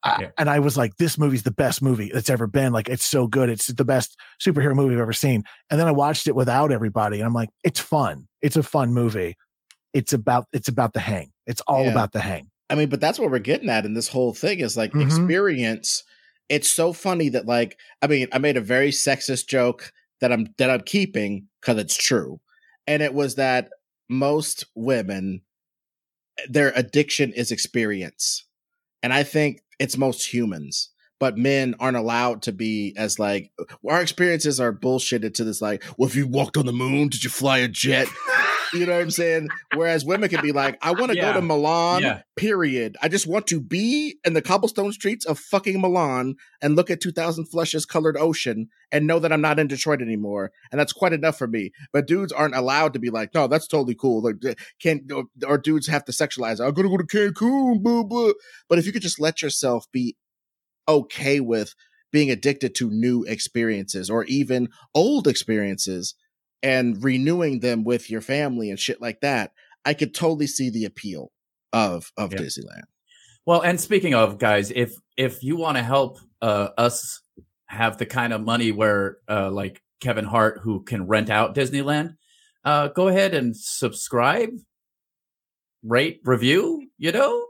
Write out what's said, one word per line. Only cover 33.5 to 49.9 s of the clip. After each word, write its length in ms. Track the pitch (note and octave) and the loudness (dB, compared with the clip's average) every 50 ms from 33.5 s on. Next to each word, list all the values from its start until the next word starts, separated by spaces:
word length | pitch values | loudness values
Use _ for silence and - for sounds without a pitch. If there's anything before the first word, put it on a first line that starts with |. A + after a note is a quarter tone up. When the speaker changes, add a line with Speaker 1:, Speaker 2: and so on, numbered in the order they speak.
| _ - F2 - - - - | _ -14 -14 -14 -14 -12 -4
Speaker 3:
our 140 | G#2+ D3+ F3 | 0 0 0
experiences 580 | F3 D#3 - - F3+ F3+ E3+ D#3 - D3+ C#3 B2+ | 0 0 0 0 2 2 2 2 0 -2 0 0
are 140 | B2+ A#2 G#2 | 0 0 -2
bullshitted 600 | G2 - B2+ B2+ C3 - - B2+ A#2 G#2+ A2 - | -2 -2 0 0 0 0 -2 -2 -2 -2 -4 -4
to 100 | - A#2 | -4 -4
this, 160 | A2 G#2 - | -4 -4 -4
like, 240 | A2 G#2 G#2 G2 - - - - | -4 -4 -4 -6 -8 -14 -2 -2
"Well, 100 | C3 B2+ | 0 0
if 80 | G#2 | 2
you 100 | C3+ C#3+ | 0 0
walked 300 | B2+ B2 C3+ C3+ - - | 0 0 0 0 0 0
on 80 | D3+ C#3+ | -2 0
the 80 | B2+ A#2+ | 0 -2
moon, 360 | A#2+ B2+ C3 C3+ C#3+ D3 C#3+ | -2 -2 0 2 2 2 0
did 140 | C#3 A2 A2+ | 0 -2 -4
you 60 | B2 | -6
fly 280 | - - C3 C#3 C3+ C3 | -4 -2 2 2 4 4
a 100 | B2 A#2+ | 2 0
jet?" 400 | G#2+ - - C3+ C3+ C3 C3 - - | -2 -2 0 2 2 2 2 0 -4
Speaker 1:
<laughs> 40 | - - - - - - - - - - - - | -10 -4 0 2 2 2 2 0 -2 -4 -4 -2
Speaker 3:
You 140 | E3+ F3 | -2 0
know 60 | F3 F3 | 0 0
what 80 | F3 F3 | 0 0
I'm 80 | E3 | -2
saying? 380 | - - E3+ E3 E3 D#3+ D#3 D3+ - - - _ - | -2 0 0 2 0 0 -2 -4 -10 -12 -6 _ -2
Whereas 300 | D3 E3 E3+ E3 D#3+ C3+ | 0 2 2 2 0 0
women 240 | C#3+ F#3 G#3 G#3 F#3+ | 0 0 0 0 0
can 140 | E3+ D#3+ D3+ | 0 0 0
be 100 | D3 C#3+ | 0 0
like, 260 | C#3 C#3 C#3 - - | 2 0 0 -2 -2
"I 120 | - D#3+ F3 | -2 -2 0
wanna 220 | F3+ B3 B3+ A3 | 0 0 0 0
Speaker 2:
Yeah. 180 | F3 F3 D3 - | 0 0 0 0
Speaker 3:
go 80 | F#3+ | 0
to 20 | F3+ | 0
Milan, 600 | E3 D#3 D3 D3 D3+ E3 E3+ E3+ E3+ F3+ F3+ D3+ | 0 0 2 2 2 2 2 2 2 2 2 0
Speaker 2:
Yeah. 200 | C3 G#2+ G2+ - _ _ | 0 -2 -4 -8 _ _
Speaker 3:
period. 600 | - F#3 G#3+ G#3 F#3+ E3+ D3 C3 B2 A#2 A2 G2+ - - | -4 -2 0 0 2 0 0 0 -2 -4 -4 -6 -2 -2
I 60 | C3 | 0
just 180 | F3 G3+ - | 0 0 -2
want 220 | D#3+ E3+ G#3+ - - | 0 -2 -2 -2 -2
to 120 | E3+ D#3+ | -4 -4
be 540 | C3 G2+ - F3+ G#3 A#3 C4 D4 D4+ D4 - _ - | -2 -4 -4 -2 0 0 0 0 -2 -4 -6 _ -2
in 80 | F3 E3 | 0 0
the 60 | D#3+ | 0
cobblestone 520 | D3+ - F3+ G3+ G3 A3+ - - G3 G3+ G#3+ | 2 2 2 2 2 0 -2 -2 -4 -4 -4
streets 340 | - - G3 A3 A3 - | -4 -4 -4 -2 -2 -4
of 140 | E3 D3+ - | -4 -4 -4
fucking 400 | - - - G3 F#3+ G3 F#3+ F#3+ | -4 -2 -2 0 0 0 0 2
Milan 560 | F#3 F#3 F3+ F#3 E3 C#3+ C3 B2+ B2+ C3 C3+ _ - _ _ _ - | 2 2 2 2 2 2 0 -2 -2 -4 -6 _ -14 _ _ _ 0
and 140 | D3 D3+ | 2 4
look 120 | D#3+ F3+ - | 4 4 2
at 120 | F3+ E3 | 0 -2
two 100 | - F#3 | -2 -4
thousand 360 | E3 E3+ E3 E3+ E3 D#3+ D#3+ | -4 -2 -2 -2 -2 -4 -6
flushes 380 | D#3+ - E3 E3 D3 - D#3+ D3+ | -4 -2 -2 -2 0 -2 -4 -4
colored 320 | - - E3+ D#3 D#3+ D3+ | -2 -2 0 0 2 0
ocean 520 | C#3+ D3+ E3 D3+ - - B2+ A2+ G#2+ A2 - _ _ _ _ - | 2 2 0 0 0 -2 -4 -4 -4 -6 -10 _ _ _ _ 0
and 160 | D3+ D3+ D#3 | 0 2 2
know 100 | E3 E3 | 2 2
that 140 | D#3 E3 D#3 | 2 2 2
I'm 80 | D#3 | 2
not 180 | D3+ D#3 D3+ D3+ | 2 2 2 2
in 80 | D#3 | 0
Detroit 340 | C#3+ C#3 C3 - D#3 | 0 -2 -4 0 0